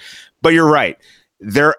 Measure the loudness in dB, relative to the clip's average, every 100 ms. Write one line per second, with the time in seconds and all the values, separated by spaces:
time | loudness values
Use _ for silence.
0 | -14 -20 -20 _ 0 2 2 0 -2 -8
1 | _ _ _ _ -6 0 0